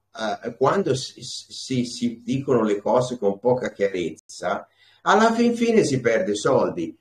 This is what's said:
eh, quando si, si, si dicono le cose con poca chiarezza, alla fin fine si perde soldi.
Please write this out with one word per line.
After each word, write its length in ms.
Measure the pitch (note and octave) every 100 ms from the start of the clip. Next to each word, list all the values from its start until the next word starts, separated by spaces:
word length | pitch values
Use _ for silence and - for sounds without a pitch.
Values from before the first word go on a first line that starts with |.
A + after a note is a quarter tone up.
| _ - A2 G2+
eh, 120 | A#2 -
quando 400 | C3+ G3+ F3 B2+
si, 260 | - -
si, 640 | - - - - - C3 -
si 380 | - A#2+ A2+
dicono 400 | - C3+ C3+ A#2+
le 140 | G#2+ G2+
cose 420 | G#2 B2 B2+ B2
con 180 | G2+ G2
poca 340 | B2 B2 G#2
chiarezza, 960 | - G2 F#2+ D#2+ - _ - F2 G2+ - _ _ _
alla 280 | E3+ G3+ A3+
fin 240 | A#3 A#3+ -
fine 280 | A#3 G#3+
si 160 | C#3+ C3
perde 340 | A#2 A2 G2
soldi. 640 | G#2 C#3+ B2 F#2 F2 D#2+ -